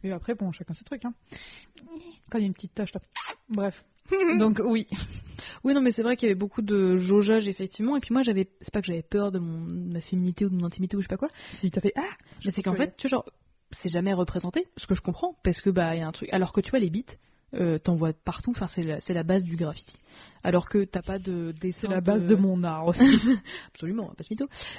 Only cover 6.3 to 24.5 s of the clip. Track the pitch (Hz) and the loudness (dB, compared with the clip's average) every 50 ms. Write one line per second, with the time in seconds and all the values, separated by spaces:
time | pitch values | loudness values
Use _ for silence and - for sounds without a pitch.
6.3 | 196 185 202 196 - - 214 202 208 202 190 185 185 185 180 180 196 208 202 202 | 2 2 -2 -4 -4 -4 -2 2 4 4 6 6 4 4 4 6 6 6 6 6
7.3 | 220 220 214 202 190 - 190 190 - - 214 240 294 277 - - 233 262 269 240 | 4 4 2 0 -4 -4 -6 -8 -4 -2 -2 0 0 0 0 0 2 2 2 2
8.3 | 214 190 190 190 _ _ - - - 214 185 - 170 165 160 _ - 208 202 202 | 2 2 0 -2 _ _ -18 -6 -6 -4 -4 -2 -4 -6 -6 _ 0 0 0 0
9.3 | 185 185 175 165 165 165 165 165 170 175 175 175 170 170 - - - 185 180 180 | -2 -2 -4 -4 -6 -6 -6 -6 -6 -6 -6 -6 -6 -6 -6 -2 0 0 2 0
10.3 | 180 - 208 196 185 180 175 175 - - 185 180 - 202 190 - 185 190 - 320 | 2 0 0 0 2 0 -2 -2 -2 -4 -4 -2 -2 -4 -2 -2 -4 -4 -4 -6
11.3 | - - - - - - - 185 - 196 - 202 - - 311 - - - _ _ | -8 -10 -18 -18 -12 -4 -4 0 0 2 0 0 0 0 -6 -6 -8 -14 _ _
12.3 | - - - 202 175 - 185 190 180 180 269 185 - - - 269 262 233 - - | -20 -8 -6 -6 -4 -2 -2 -2 0 0 0 -2 -2 -4 -2 0 0 0 -2 -6
13.3 | _ _ _ _ _ _ _ _ - - - 175 165 175 180 196 196 180 180 - | _ _ _ _ _ _ _ _ -20 -8 -6 -2 -2 0 0 2 2 0 0 0
14.3 | - 180 - 180 - 311 370 - _ - - - 196 180 - - 175 - - 359 | -2 -4 -4 -2 -2 -2 -4 -4 _ -18 -2 -2 -2 0 0 -4 -4 -2 -4 -6
15.3 | 330 _ _ 185 170 - - 196 190 180 170 165 165 165 165 156 160 - - - | -6 _ _ -2 -2 2 0 2 2 2 2 0 0 -2 -4 -6 -8 -10 -8 -2
16.3 | - 190 185 170 - 208 190 - - 262 214 175 156 208 254 - - - _ _ | 0 0 0 2 0 -2 -2 2 2 2 2 2 -2 -4 -6 -8 -16 -20 _ _
17.3 | _ _ _ _ - - 180 170 160 156 _ - 175 165 160 160 156 _ _ - | _ _ _ _ -4 -2 0 0 0 0 _ 0 2 2 2 0 -2 _ _ -8
18.3 | 170 - - - 240 - 202 170 - - 170 160 156 - - - 185 170 165 165 | -8 -4 -4 -6 -4 -4 -6 -6 -4 -4 -4 -2 -4 -6 -4 -4 -2 -2 2 2
19.3 | 185 196 185 170 165 165 170 156 143 - - - - - _ _ - - - - | 2 2 2 0 -2 -2 -4 -4 -4 -10 -14 -20 -20 -20 _ _ -20 -20 -20 -20
20.3 | - _ _ 180 175 180 175 - - 208 196 190 - 185 170 - 190 196 185 190 | -20 _ _ 2 2 2 2 2 0 0 0 2 -4 -8 -6 -6 -6 -6 -6 -6
21.3 | 180 175 170 165 165 156 175 185 175 - - 196 190 185 175 180 202 220 175 175 | -6 -4 -4 -6 -8 -6 -6 -6 -6 -4 -4 -2 -2 0 2 2 2 2 6 6
22.3 | 220 190 196 190 185 180 175 170 160 160 160 170 175 - 240 269 269 - - 233 | 6 6 6 4 4 2 0 -2 -2 0 2 0 6 8 8 8 8 8 6 4
23.3 | 262 202 - - - - - - _ - - 165 196 233 208 - - - - - | 2 2 0 -8 -16 -16 -16 -18 _ -10 -6 -4 -4 -4 -6 -8 -10 -12 -8 -8
24.3 | 214 220 277 285 | -6 -6 -6 -8